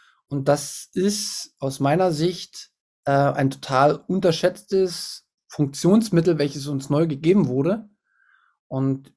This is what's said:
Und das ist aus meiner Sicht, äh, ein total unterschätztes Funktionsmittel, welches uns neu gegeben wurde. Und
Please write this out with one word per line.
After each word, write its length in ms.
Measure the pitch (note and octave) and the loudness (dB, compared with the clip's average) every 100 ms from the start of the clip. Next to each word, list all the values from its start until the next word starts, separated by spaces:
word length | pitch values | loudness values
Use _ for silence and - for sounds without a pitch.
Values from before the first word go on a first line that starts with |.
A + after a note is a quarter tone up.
| _ _ _ | _ _ _
Und 200 | C#3 C#3 | -4 0
das 420 | C#3+ - - - | 0 -2 -14 -10
ist 600 | - G3 G#3 G#3 - - _ | -2 -2 -2 -6 -10 -14 _
aus 200 | C3+ C3+ | -6 -2
meiner 320 | C#3 D#3+ F#3 | 0 2 2
Sicht, 600 | D3+ E3+ E3+ - - - _ _ _ - | 0 -2 -4 -12 -18 -20 _ _ _ 0
äh, 60 | |
ein 400 | C#3 C#3+ C#3 C3+ | 2 2 2 -2
total 440 | C3+ - C3 D3 D3+ - | -2 -2 4 4 2 -4
unterschätztes 1200 | F#3 F#3 E3 F3+ F3+ - F#3+ F#3 E3 - - _ _ _ | 0 0 2 0 -2 -4 -2 0 -4 -12 -16 _ _ _
Funktionsmittel, 880 | - C#3+ - E3+ G#3+ A3 E3+ E3 D#3 | -4 -4 0 4 4 4 2 2 2
welches 300 | C#3+ D3 C#3 | -2 -4 -6
uns 220 | C#3 C3+ | -6 -2
neu 180 | C#3+ E3 | 0 0
gegeben 400 | C#3 D#3 G3 C#3 | 0 2 2 2
wurde. 420 | B2+ D3+ A3 - _ _ _ _ _ _ _ _ | 0 0 -2 -6 _ _ _ _ _ _ _ _
Und 460 | C3 C3+ C3+ - | -2 -2 -2 -8